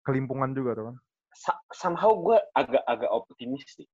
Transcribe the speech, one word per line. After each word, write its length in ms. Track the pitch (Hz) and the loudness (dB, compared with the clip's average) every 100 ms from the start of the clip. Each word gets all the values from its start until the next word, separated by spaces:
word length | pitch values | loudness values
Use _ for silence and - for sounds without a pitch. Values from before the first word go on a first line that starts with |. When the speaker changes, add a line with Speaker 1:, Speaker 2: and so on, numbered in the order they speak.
Speaker 1:
kelimpungan 540 | - 131 135 131 131 | 0 -2 -2 -4 -4
juga 160 | 135 127 | -2 -4
tuh 120 | 110 110 | -4 -8
kan. 100 | 123 _ _ _ | -14 _ _ _
Speaker 2:
Sa-, 260 | - - - _ | -14 -6 -6 _
somehow 420 | - 185 170 196 | -6 -4 2 4
gue 240 | 214 170 226 - | 4 4 2 2
agak-agak 560 | - 143 127 - 120 117 | 0 2 0 0 -2 0
optimis 560 | 110 - - 120 139 - | -2 -4 -14 -10 -10 -10
sih 200 | - - | -20 -20